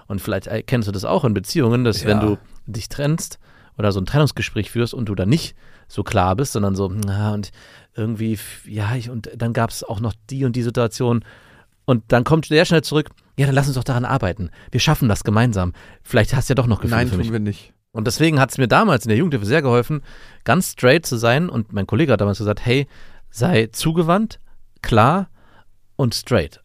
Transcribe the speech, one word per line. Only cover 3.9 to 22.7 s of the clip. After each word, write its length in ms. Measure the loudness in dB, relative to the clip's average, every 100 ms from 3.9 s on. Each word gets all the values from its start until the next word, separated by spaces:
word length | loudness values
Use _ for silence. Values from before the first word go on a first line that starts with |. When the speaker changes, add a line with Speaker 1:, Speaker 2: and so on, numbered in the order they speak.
Speaker 1:
so 80 | 0
ein 60 | 0
Trennungsgespräch 640 | 2 2 0 -6 -4 -6
führst 220 | -2 -4
und 160 | -4 -6
du 60 |
dann 140 | -2 2
nicht 260 | 0 0 -14 -20 -20 -14
so 140 | -8
klar 320 | -2 0 2
bist, 180 | 0 -2
sondern 220 | -2 -2
so, 140 | 0 -2
na, 440 | -2 -4 -2 -2
und 180 | -4 -8 -14 -20 -20 _
irgendwie, 380 | -6 -6 -4 -4
f-, 340 | -4 -8 -18 -12
ja, 280 | -6 -4 -4
ich, 120 | -6
und 200 | -10 -12 -6
dann 160 | -4
gab's 320 | -2 -2 -4
auch 160 | -8 -6
noch 140 | -4 -6 _
die 140 | -4
und 120 | -2 0
die 60 |
Situation. 600 | -2 0 -2 0 0 0 -4 -20 -20 -20 _ _
Und 200 | 0 0 2
dann 160 | 2
kommt 220 | 4 0 4
sehr 180 | 2
schnell 180 | 4 2
zurück, 280 | 2 -2 -2 -8 _ -2
ja, 80 | 2
dann 80 |
lass 120 | 2 2
uns 100 | 0
doch 80 |
daran 200 | 0 -2
arbeiten. 460 | 0 0 0 -4 -8 -10 -4
Wir 100 | 0
schaffen 280 | 2 2 2
das 140 | 2
gemeinsam. 500 | 2 2 2 2 -2 -4 -16 -20
Vielleicht 320 | -2 2 2
hast 140 | 0 0
du 40 |
ja 40 | 2
doch 100 | 2
noch 140 | 0
Gefühle 160 | 0 0
Speaker 2:
Nein, 100 | 0
Speaker 1:
für 40 |
Speaker 2:
tun 60 | 0
Speaker 1:
mich. 120 | -2
Speaker 2:
wir 60 | -2
nicht. 320 | -4 -6 -12 _ _
Speaker 1:
Und 140 | -6 -4
deswegen 340 | 2 2 4
hat's 180 | 0 2
mir 100 | 2
damals 360 | 4 4 2 2
in 20 |
der 60 | 0
Jugendhilfe 280 | 2 -2 0
sehr 160 | 0
geholfen, 400 | 2 2 0 -6 -8 -20 -20 -14
ganz 280 | 0 0 0
straight 340 | 2 4 4 2
zu 100 | 0
sein. 320 | 2 2 0
Und 240 | -4 -6
mein 140 | -4 -2
Kollege 260 | 0 2
hat 80 | 2
damals 180 | 2 -2
gesagt, 260 | -2 -2
hey, 200 | 2